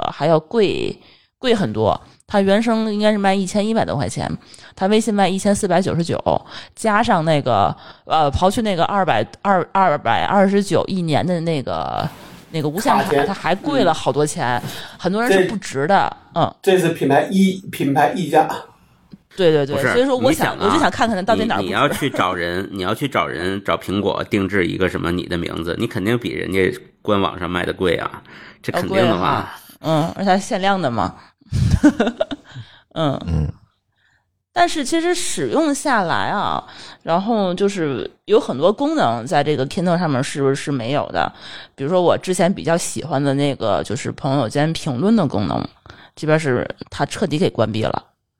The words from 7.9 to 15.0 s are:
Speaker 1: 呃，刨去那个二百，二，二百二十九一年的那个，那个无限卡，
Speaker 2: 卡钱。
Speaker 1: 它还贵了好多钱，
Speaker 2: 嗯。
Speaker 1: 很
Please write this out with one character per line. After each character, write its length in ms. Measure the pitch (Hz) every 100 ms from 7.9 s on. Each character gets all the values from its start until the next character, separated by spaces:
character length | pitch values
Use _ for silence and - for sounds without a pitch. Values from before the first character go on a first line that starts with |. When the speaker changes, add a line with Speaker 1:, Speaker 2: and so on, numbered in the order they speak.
| -
Speaker 1:
呃， 260 | - 156 143
刨 200 | - 185
去 100 | 202
那 160 | 220 175
个 80 |
二 180 | 165 202
百， 240 | 170 113 117 -
二， 260 | 202 185 151
二 240 | 196 190 147
百 300 | 113 101 82
二 200 | 202 196
十 160 | 202
九 220 | 196 139 -
一 120 | 190
年 260 | 170 131 147
的 140 | 175
那 220 | 165 151
个， 440 | 110 82 67 53 156 - - - -
那 100 | 160
个 80 | 151
无 100 | 165
限 140 | 247
卡， 100 | 202
Speaker 2:
卡 60 | 190
钱。 140 | 143 143
Speaker 1:
它 60 |
还 220 | 196 151
贵 280 | 190 294 277
了 120 | 185
好 180 | 156 151
多 140 | 131 151
钱， 320 | 165 123 123
Speaker 2:
嗯。 80 | 131 - -
Speaker 1:
很 120 | -